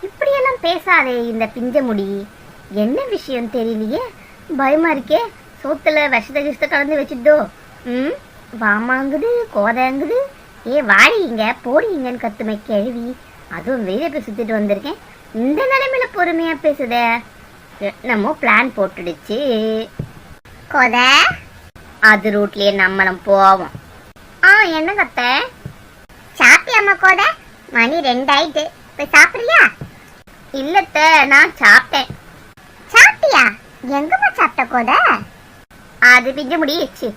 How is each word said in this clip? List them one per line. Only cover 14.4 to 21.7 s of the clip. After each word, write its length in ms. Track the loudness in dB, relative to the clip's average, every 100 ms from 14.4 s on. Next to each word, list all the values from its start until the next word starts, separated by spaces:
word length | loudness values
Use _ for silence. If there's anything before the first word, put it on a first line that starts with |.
| -4 -2
வந்திருக்கேன், 440 | -2 -4 -4 -12 -14 -20 -14 -4
இந்த 180 | -2 0 0
நிலைமையில 360 | 0 0 -2 -4
பொறுமையா 400 | -2 -2 0 -4 -2 -2
பேசுதே. 400 | -2 -2 -2 0 -2 -6 -20 -20 -20 -20 -10 -10
என்னமோ 440 | -8 -4 -2 -2 -2
பிளான் 280 | 0 0 0 -2
போட்டுடுச்சு. 640 | -6 -4 -10 -10 -8 -6 -2 -2 -2 -4 -6 -12 -16 -16 -20 -20 -20 -20 -6 0
கொத, 200 | 0 2 4 4 2 -2 -12 -20 -20